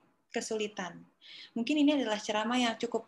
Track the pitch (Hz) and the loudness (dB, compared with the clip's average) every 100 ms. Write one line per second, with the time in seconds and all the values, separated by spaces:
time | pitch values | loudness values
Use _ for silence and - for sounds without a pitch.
0 | _ _ _ 233 - 220 214 - 175 170 | _ _ _ -6 -2 -2 -4 -4 -8 -8
1 | - _ - - - 226 233 302 285 285 | -18 _ -20 -20 -8 -4 0 4 6 4
2 | 220 208 - 214 226 254 233 226 233 220 | 2 -2 0 0 2 2 2 0 -2 -2